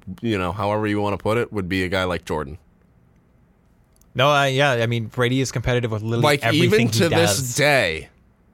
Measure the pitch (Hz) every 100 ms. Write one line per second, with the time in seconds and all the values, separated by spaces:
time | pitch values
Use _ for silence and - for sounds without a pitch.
0 | - 92 117 101 90 101 101 107 107 104
1 | 101 95 104 113 110 107 90 95 90 95
2 | 92 85 - 80 71 76 _ _ _ _
3 | _ _ _ _ _ _ _ _ _ _
4 | _ 123 139 143 139 131 143 120 113 120
5 | 110 - 120 131 127 127 127 123 117 107
6 | 110 117 147 147 117 135 175 214 240 -
7 | 175 - 170 - 123 120 143 135 92 78
8 | - _ _ _ _